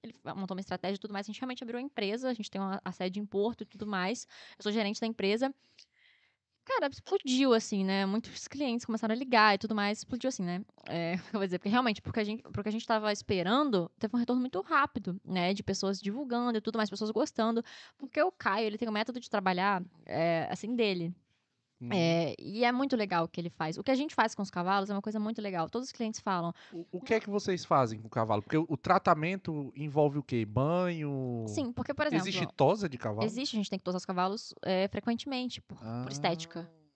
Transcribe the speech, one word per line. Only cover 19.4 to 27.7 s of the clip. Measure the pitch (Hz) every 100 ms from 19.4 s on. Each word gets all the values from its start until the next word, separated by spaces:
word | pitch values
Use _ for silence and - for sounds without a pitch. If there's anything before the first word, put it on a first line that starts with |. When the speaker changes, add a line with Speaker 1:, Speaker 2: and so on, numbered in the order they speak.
| 190 180 190 196 180 _ -
Speaker 1:
é, | - 165 165 156
assim, | - 208 240
dele. | 220 185 170 175 _ _ _ _ _ _
Speaker 2:
Hum. | 120
Speaker 1:
É, | 190 165 165 165 -
e | - 202
é | 240
muito | 247 277 254
legal | 202 180 165
o |
que | -
ele | 170
faz. | - 160 180
O |
que | 233
a | 262
gente | 302 -
faz | 226
com | -
os | 196
cavalos | 180 175 196 196
é |
uma | 202
coisa | 202 214
muito | 208 220
legal. | 208 180 160
Todos | 233 262
os |
clientes | - 220 220
falam. | - 185 170 175 -
Speaker 2:
O, | 170 175
o | 180
que | 170 220
é |
que | 220
vocês | 202 202 185
fazem | -